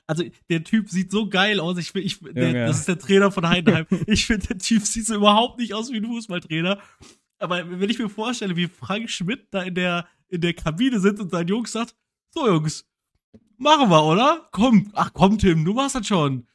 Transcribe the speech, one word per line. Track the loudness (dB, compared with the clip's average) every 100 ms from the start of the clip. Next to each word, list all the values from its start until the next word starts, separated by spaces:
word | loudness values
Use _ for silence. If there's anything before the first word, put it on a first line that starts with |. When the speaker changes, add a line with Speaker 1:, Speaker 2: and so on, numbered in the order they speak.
| -8
Speaker 1:
also | -6 -6 -8 -4
der | -4
Typ | 0 -2 0
sieht | -4 -2
so | -2 -2
geil | 0 0 0
aus. | -2 -4
Ich, | -6 -4
ich, | -6 -8
der, | -8 -2 0
Speaker 2:
Junge. | 2 0
Speaker 1:
das | 0
ist | -2
der | -4
Trainer | 2 4 4
von | 2 0
Heidenheim. | 2 4 2 2
Speaker 2:
<laughs> | -4 0
Speaker 1:
Ich | -2 0
finde, | -2 -4
der | -6
Typ | 0 0
sieht | 0 -6 -4
so | 2
überhaupt | 4 4 2 -2
nicht | -8
aus | -6 -6
wie | -6
ein | -6
Fußballtrainer. | -8 -8 -10 -6 -4 -2 -4 -8 _ -20 -20 _ -10
Aber | -6 -6 -6 -4
wenn | -2
ich | -2
mir | -4
vorstelle, | -6 -6 -6 -6 -4
wie | -6
Frank | -6 -10 -8 -8
Schmidt | -8 -6 -8 _
da | -8
in | -6 -4
der, | -4 -4 -8 _ -10
in | -4
der | -4
Kabine | -4 -6 0 0 2
sitzt | 0 0
und | -4
seinen | -4 -2
Jungs | -4 -4
sagt, | -6 -8 -10 _ _ _
„So, | -2 2
Jungs, | 2 0 -6 -14 _ _ _ _ _ _ -2
machen | 4 4 6
wir, | 6 6
oder? | 4 4 2 -2
Komm, | 0 4 6 4
ach | -2 -4
komm, | 4 4 4
Tim, | 2 2 0
du |
machst | 0 -2 -4
das | -2
schon.“ | 0 0 -2 -8